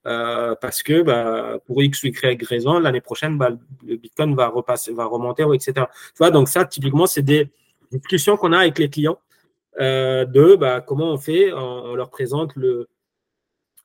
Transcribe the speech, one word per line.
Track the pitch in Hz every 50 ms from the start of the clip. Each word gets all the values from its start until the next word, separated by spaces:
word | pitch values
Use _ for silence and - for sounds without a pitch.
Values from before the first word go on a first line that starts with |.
| -
euh, | 117 117 117 117 117 117 117 120 117 113 -
parce | - 127 - - -
que, | - 151 170
bah, | 170 156 123 117 117 113 113 113 117 117 113 113 -
pour | - 120 135
X | 139 143 139 - -
ou |
Y | 131 113 - - 127 123 120 120
raison, | - 123 120 117 139 165 175
l'année | 165 143 127 123
prochaine, | - - 113 - 156 156 156
bah, | 143 131 123 117 120 _ - 135 - -
le | - 120
Bitcoin | 113 - - _ - 156 151 143
va | 131 123
repasser, | 117 113 123 120 - 123 117 - 113 117
va | 117 117
remonter, | 110 117 117 120 123 120 - 156
ou | 151 143
et | 135
cetera. | - - 131 139 127
Tu | - - - - - _ -
vois, | 160 175
donc | 160 147 135
ça, | - - 175 180
typiquement, | - - 147 139 139 135 151 180
c'est | 180 - 151 135
des | 135 147 151 143 143 _ _ _ _ _ _ _ -
discussions | - 131 - - 185 165 - 202 202
qu'on | - - 170 170
a | 180
avec | 185 165 143
les | - 151 143
clients, | 143 151 147 156 - - _ _ _ _ _ _ _ _ _ _ - -
euh, | 135 131 131 131 131 131 131 131 131
de, | 127 127 135 151 175 202
bah, | 180 147 131 127 127
comment | - - 139 139 160 165
on | 151
fait, | 139 - 156 156 180 202 190 170
on, |
on | 139 131 123 123 123 120 120 120
leur | 123 127 127
présente | - - 135 120 135 147 160 143 -
le, | 139 131 127 123 120 117 - _ _ _ _ _ _ _ _ _ _ _ _ _ _ _ _ _ _